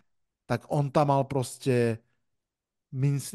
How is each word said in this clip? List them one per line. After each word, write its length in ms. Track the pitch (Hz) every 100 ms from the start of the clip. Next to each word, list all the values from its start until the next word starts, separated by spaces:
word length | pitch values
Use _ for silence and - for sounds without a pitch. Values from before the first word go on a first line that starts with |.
| _ _ _ _ -
tak 180 | 120 -
on 180 | 156 143
tam 220 | 156 147
mal 120 | 139 131
proste 720 | 139 120 - 135 123 117 113 _ _ _ _ _ _ _ _ _
min-, 300 | 135 143 143 -